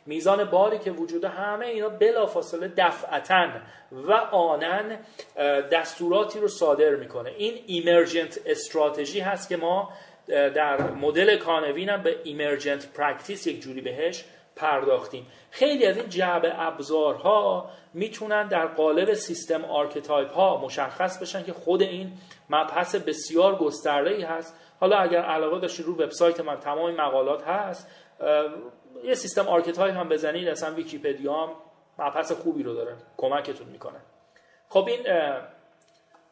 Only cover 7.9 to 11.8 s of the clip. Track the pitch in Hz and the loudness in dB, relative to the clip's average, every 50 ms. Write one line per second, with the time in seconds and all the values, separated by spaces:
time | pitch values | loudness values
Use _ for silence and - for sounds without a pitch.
7.9 | 170 170 165 - 160 165 160 151 - - - 160 151 151 - - - 160 151 147 | 6 6 6 6 2 -2 -2 -2 -6 -10 -2 -2 -2 -2 -2 -4 0 2 2 2
8.9 | 147 151 147 139 175 202 185 196 202 180 - - 180 165 170 170 180 196 202 - | 0 -2 -6 -4 -4 -4 -4 -2 -4 -4 -6 -6 -6 -4 0 0 0 0 -2 -4
9.9 | - - - - - _ _ - - 143 143 135 - 156 151 147 139 135 143 - | -10 -18 -20 -20 -20 _ _ -2 0 2 2 2 2 2 0 2 2 0 -2 -2
10.9 | - 139 143 151 151 165 196 214 208 - - 165 165 156 156 143 139 165 | -2 -2 -2 0 4 4 6 6 4 4 2 0 0 0 0 -2 -2 -4